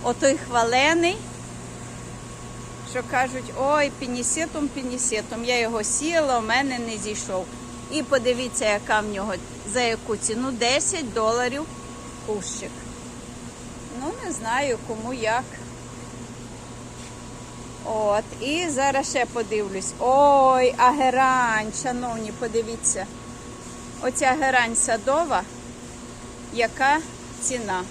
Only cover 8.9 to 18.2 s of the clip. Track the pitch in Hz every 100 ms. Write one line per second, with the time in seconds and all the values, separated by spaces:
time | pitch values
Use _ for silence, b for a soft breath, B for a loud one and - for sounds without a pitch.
8.9 | 214 214 202 208 180 - - 208 214 233
9.9 | 226 - 208 - 220 262 240 233 277 -
10.9 | 359 262 202 220 233 247 269 320 - -
11.9 | - - - - 214 180 - 190 - -
12.9 | - - - - - - - - - -
13.9 | 240 277 466 440 240 226 247 285 226 -
14.9 | 220 226 254 220 233 247 - - - -
15.9 | - - - - - - - - - -
16.9 | - - - - - - - - - -
17.9 | 220 214 208